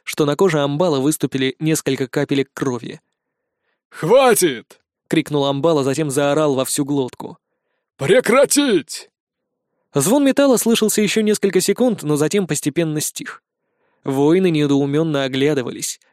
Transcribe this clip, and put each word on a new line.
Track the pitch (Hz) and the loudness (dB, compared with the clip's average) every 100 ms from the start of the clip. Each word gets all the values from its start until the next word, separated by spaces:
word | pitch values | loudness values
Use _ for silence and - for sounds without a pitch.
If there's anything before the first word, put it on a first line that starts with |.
что | - - 147 | -10 -4 -2
на | 147 | 2
коже | 190 156 | 2 2
Амбала | 143 147 180 139 | 0 0 0 0
выступили | 139 156 143 135 131 - | 0 0 -2 -2 -4 -2
несколько | 156 156 - 131 127 | -2 -2 -2 -4 -4
капелек | 147 139 139 135 | -4 -2 -2 -2
крови. | - 139 120 - 160 _ _ _ _ _ _ _ _ _ | -6 -6 -6 -10 -16 _ _ _ _ _ _ _ _ _
«Хватит!» — | - 160 254 254 214 180 117 - _ _ _ - | -6 2 4 6 4 2 -2 -10 _ _ _ -4
крикнул | 160 - 143 139 | -2 0 0 -2
Амбал, | 139 160 156 | 0 2 2
а | |
затем | 135 135 151 | 0 -2 -2
заорал | 131 143 143 151 131 | 0 0 2 2 0
во | 127 | -2
всю | - | -4
глотку. | 139 143 123 - - 170 _ _ _ _ _ - | -4 -2 -4 -8 -18 -18 _ _ _ _ _ -6
«Прекратить!» | 139 247 - 254 269 - 285 185 - - - _ _ _ _ _ _ _ _ | 2 2 4 4 4 2 2 0 -2 -12 -18 _ _ _ _ _ _ _ _
Звон | 143 135 285 277 | -2 0 2 2
металла | 262 277 226 | 2 4 2
слышался | 226 226 220 - | 2 2 2 0
еще | 208 220 | 0 0
несколько | 214 208 196 185 | 0 0 0 0
секунд, | 185 196 247 190 | 0 0 0 -2
но | 147 147 | -2 -2
затем | 151 208 185 | 0 -2 -2
постепенно | 151 151 151 160 151 | -4 -4 -4 -4 -4
стих. | - - - - _ _ _ _ _ _ | -6 -10 -14 -18 _ _ _ _ _ _
Воины | - 135 147 180 185 | -4 0 2 2 2
недоуменно | 151 147 139 139 147 165 143 | 2 2 2 0 0 -2 -2
оглядывались, | 135 131 143 139 120 98 - - _ | -2 -2 0 0 -4 -8 -10 -12 _